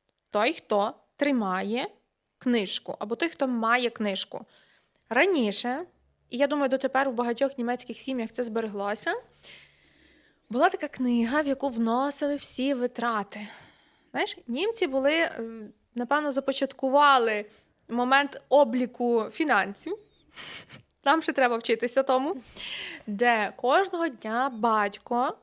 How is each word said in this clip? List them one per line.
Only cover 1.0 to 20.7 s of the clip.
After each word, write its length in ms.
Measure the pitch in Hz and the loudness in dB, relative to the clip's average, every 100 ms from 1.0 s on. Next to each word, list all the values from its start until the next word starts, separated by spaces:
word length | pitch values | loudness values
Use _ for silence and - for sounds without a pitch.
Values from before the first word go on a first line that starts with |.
| _ - | _ -2
тримає 720 | 285 254 196 185 196 233 359 _ _ _ _ _ | 0 2 0 -2 -2 -4 -6 _ _ _ _ _
книжку, 580 | 247 240 185 - - - | -2 0 0 -4 -8 -10
або 160 | 214 233 | -6 -2
той, 140 | 330 | -4
хто 180 | - 262 | -2 -2
має 420 | 240 226 247 240 | 0 2 2 0
книжку. 560 | - 208 190 - - - _ _ _ _ _ - | -2 -2 -2 -4 -10 -14 _ _ _ _ _ -2
Раніше, 760 | 233 370 330 214 190 240 269 359 _ _ _ - | 2 4 4 2 0 -2 -4 -8 _ _ _ -10
і 80 | 247 | -2
я 100 | 277 | 0
думаю, 220 | 294 269 | 2 0
дотепер 400 | 262 269 269 269 | 0 0 0 -2
в 40 | |
багатьох 440 | 233 240 233 269 269 | -2 -2 0 -2 -2
німецьких 400 | 240 247 - 226 | -6 -4 -6 -6
сім'ях 340 | - 262 226 | -4 -4 -6
це 120 | - | -4
збереглося, 680 | 233 220 220 202 202 214 339 453 - _ - - - _ _ _ _ _ _ _ - | -4 -4 -4 -4 -2 0 0 -2 -8 _ -20 -20 -20 _ _ _ _ _ _ _ -6
була 200 | 233 349 | 2 2
така 180 | - 294 | 2 -8
книга, 540 | - 247 233 226 294 | -4 0 2 2 0
в 60 | 285 | 0
яку 220 | 269 277 | 0 -2
вносили 680 | 226 226 240 277 - 294 285 | 0 0 2 0 0 0 0
всі 380 | - - 262 | 0 2 0
витрати. 720 | 262 247 247 240 220 196 208 208 - - _ _ _ _ | 0 -2 -2 -2 -2 -4 -10 -14 -16 -20 _ _ _ _
Знаєш, 260 | 254 381 - - | -4 -4 -6 -8
німці 400 | 240 415 453 349 | -4 -2 0 0
були, 260 | 262 269 | 2 2
е, 280 | 320 320 - 226 226 214 - _ 240 | 2 0 -4 -10 -12 -16 -20 _ -8
напевно, 360 | 233 294 294 | 0 0 0
започаткували 1120 | 269 269 269 269 - 262 277 285 269 226 208 208 - _ _ - | -2 -2 -2 -2 -2 2 6 8 6 4 0 -6 -16 _ _ -8
момент 520 | 240 247 277 285 - - | -2 2 4 2 -6 2
обліку 760 | 277 254 247 240 - 240 233 214 | 6 6 4 -2 -2 2 2 0
фінансів. 640 | - 311 220 196 202 311 415 - _ _ - - - - | -2 2 2 2 -6 -8 -10 -12 _ _ -18 -14 -14 -16